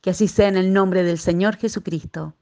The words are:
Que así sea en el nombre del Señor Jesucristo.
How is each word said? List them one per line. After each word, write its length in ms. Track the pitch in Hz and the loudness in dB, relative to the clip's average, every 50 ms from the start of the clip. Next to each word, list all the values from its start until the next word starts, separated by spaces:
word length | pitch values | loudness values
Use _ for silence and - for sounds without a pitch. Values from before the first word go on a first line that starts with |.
Que 100 | _ 190 | _ -4
así 160 | 180 - 214 | -2 0 0
sea 220 | 190 - - 202 202 | 0 2 2 2 4
en 80 | 190 | 4
el 160 | 190 185 185 190 | 2 2 2 2
nombre 320 | 196 196 190 180 185 180 | 2 2 2 2 2 2
del 140 | 175 170 160 | 0 -2 -2
Señor 380 | - - 170 175 190 214 208 | -2 -2 0 0 0 0 -2
Jesucristo. 760 | - - 220 - 208 - - 160 160 - - _ 160 156 156 156 _ | -2 -6 -6 -6 -6 -8 -6 -8 -8 -10 -10 _ -12 -12 -12 -14 _